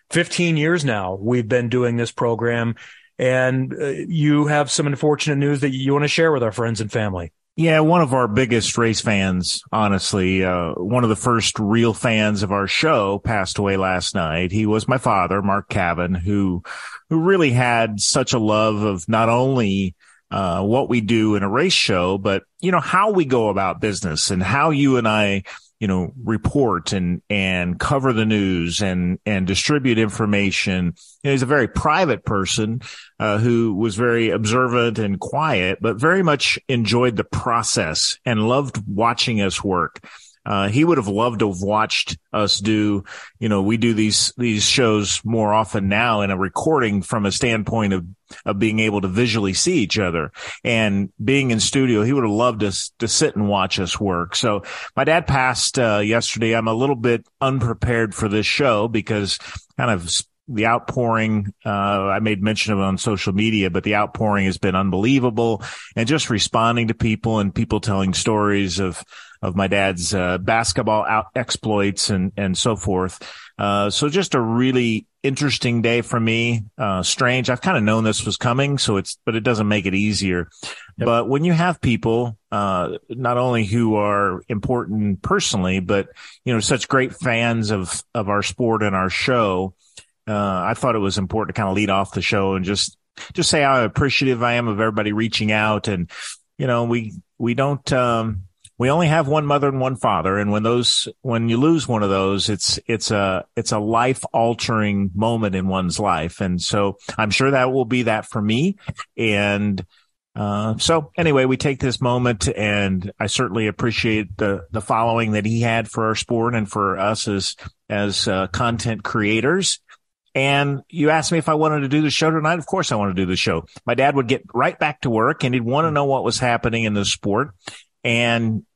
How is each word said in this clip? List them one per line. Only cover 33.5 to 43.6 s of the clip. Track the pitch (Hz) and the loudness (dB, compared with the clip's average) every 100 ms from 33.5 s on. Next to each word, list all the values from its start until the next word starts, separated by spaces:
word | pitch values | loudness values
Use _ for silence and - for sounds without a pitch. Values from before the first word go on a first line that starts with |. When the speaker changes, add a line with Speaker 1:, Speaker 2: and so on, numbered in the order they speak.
| 117 117 95 | 2 2 0
Speaker 2:
was | 113 98 | -2 0
very | 120 117 113 | 0 2 0
observant | 98 107 123 127 120 117 110 | 0 0 2 2 2 0 0
and | 101 95 | -2 -4
quiet, | - 139 156 104 92 95 | -4 -4 0 0 0 0
but | 113 107 | -2 0
very | 156 190 | 2 2
much | 170 143 - - - | 2 2 0 -2 -2
enjoyed | 123 104 120 127 101 | -2 2 2 2 0
the | |
process | - - 127 117 113 117 82 78 - - 127 | -4 -4 0 0 0 -2 -2 -2 -2 -2 -2
and | 110 110 | 0 2
loved | 131 135 113 101 | 2 0 -6 -6
watching | 98 117 120 - 107 | 0 0 0 0 0
us | 98 - | 0 -2
work. | 101 90 78 - - - - _ - | -2 0 -2 -6 -20 -20 -20 _ -4
Uh, | 101 98 | 0 2
he | 123 | 2
would | 165 151 | 4 2
have | 101 | 0
loved | 98 123 110 | 0 0 0
to | 110 | -2
have | 90 | 0
watched | 98 107 110 - - 82 - | 0 0 0 -2 -4 -8 -6
us | 107 101 - | -2 0 0
do, | 107 107 104 101 - - - - | 2 2 2 0 -4 -18 -18 -6
you | 117 | 0
know, | 98 | 2